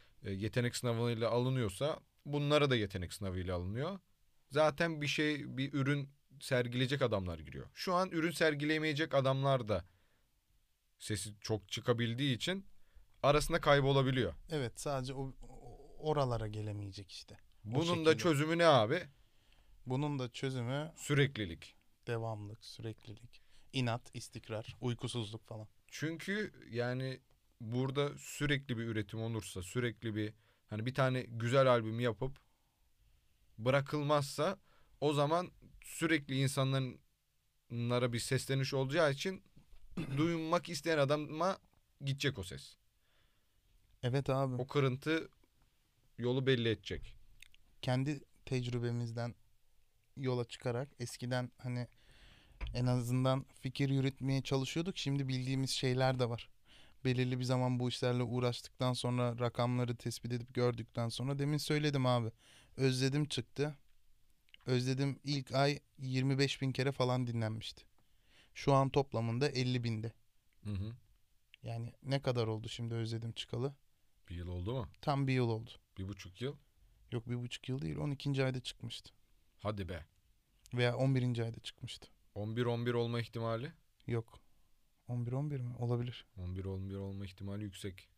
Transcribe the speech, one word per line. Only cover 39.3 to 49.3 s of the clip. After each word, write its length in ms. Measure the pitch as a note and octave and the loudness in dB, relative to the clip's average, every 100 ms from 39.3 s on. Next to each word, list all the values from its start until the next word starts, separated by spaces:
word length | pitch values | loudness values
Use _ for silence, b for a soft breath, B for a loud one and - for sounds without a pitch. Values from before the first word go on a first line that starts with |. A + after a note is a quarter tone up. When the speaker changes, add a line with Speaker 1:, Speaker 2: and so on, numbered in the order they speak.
| F#3+ - - - - - - | -6 -12 -20 -20 -20 -10 -6
Speaker 1:
<clears throat> 200 | C#3+ C3+ | -2 2
duyulmak 520 | E3 E3 D#3+ E3+ D#3+ | 2 2 0 0 0
isteyen 280 | F3 E3 D#3 | -4 2 4
adama 600 | C#3 D3 D3+ D#3 F3+ F#3+ _ _ _ - | 4 2 -2 0 0 -2 _ _ _ -8
gidecek 380 | C#3 C3+ C#3+ - | -4 -2 -2 -2
o 40 | |
ses. 320 | F2+ C#2 - - _ _ _ _ _ _ _ _ _ _ _ _ | -8 -10 -14 -20 _ _ _ _ _ _ _ _ _ _ _ _
Speaker 2:
Evet 260 | B2 C3+ C3+ | 0 0 2
abi. 260 | C3+ C3+ B2 | 2 0 -2
Speaker 1:
O 120 | B2+ | -2
kırıntı 640 | D3 C3+ C3 D3+ D#3+ - _ _ _ _ _ _ _ _ - | 2 2 2 0 -2 -2 _ _ _ _ _ _ _ _ -4
yolu 280 | A#2+ C3 C3 | 0 2 4
belli 240 | B2+ A#2 | 4 4
edecek. 460 | G#2 - E2 - - - - - - - - | 0 -2 -8 -10 -16 -20 -20 -20 -20 -20 -6
Speaker 2:
Kendi 420 | - B2+ C3+ C#3+ - - - | 0 0 0 -4 -10 -16 -4
tecrübemizden 920 | C3 B2 A#2+ A#2+ A#2+ A#2 A#2 A#2+ | -4 -2 -2 -2 -2 -4 -4 -6